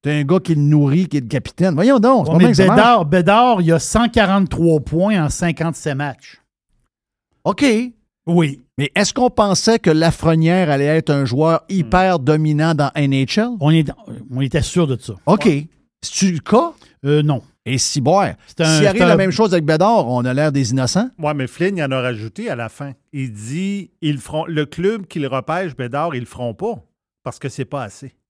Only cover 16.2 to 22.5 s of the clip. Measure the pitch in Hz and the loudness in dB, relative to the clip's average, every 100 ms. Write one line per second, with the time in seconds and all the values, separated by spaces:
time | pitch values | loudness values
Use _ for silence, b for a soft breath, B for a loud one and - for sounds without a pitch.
16.2 | 196 165 - 220 339 - b b 139 151 | -2 -2 0 0 0 -8 b b -2 0
17.2 | 151 135 - _ - 127 - 147 127 185 | 0 -4 -6 _ -6 -4 -2 -2 0 2
18.2 | 175 80 b - 160 156 196 185 180 165 | 0 -6 b -4 0 2 2 2 4 4
19.2 | - 143 220 175 151 156 190 233 123 123 | 2 0 0 2 0 2 2 2 0 -2
20.2 | 123 127 156 139 123 131 123 180 247 _ | -2 0 0 0 -2 -2 0 -2 -4 _
21.2 | 147 147 127 - 180 196 143 131 127 117 | -6 -4 -6 -4 -4 -2 -4 -2 -4 -6
22.2 | 110 147 226 | -10 -10 -10